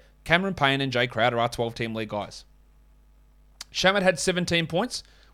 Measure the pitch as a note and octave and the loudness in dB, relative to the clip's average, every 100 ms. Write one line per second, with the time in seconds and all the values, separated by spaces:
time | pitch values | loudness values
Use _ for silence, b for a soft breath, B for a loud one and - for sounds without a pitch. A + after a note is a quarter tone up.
0 | b b - E3 F#3+ F#3 C#3 C#3 C3+ B2 | b b 0 2 2 0 2 2 0 0
1 | B2 A#2 A#2+ A#2 A#2 A#2+ A#2 A#2 A#2 A2+ | 0 2 2 2 0 -2 -6 -4 -6 -6
2 | G#2+ G#2 F#2 - - _ _ _ _ _ | -6 -6 -8 -12 -20 _ _ _ _ _
3 | _ _ _ _ _ - - - F3+ G3+ | _ _ _ _ _ -20 -12 0 2 4
4 | F#3 F#3 - F3+ F3 E3+ E3 E3 B3 - | 2 2 0 0 0 0 0 0 -2 -4
5 | - b b | -14 b b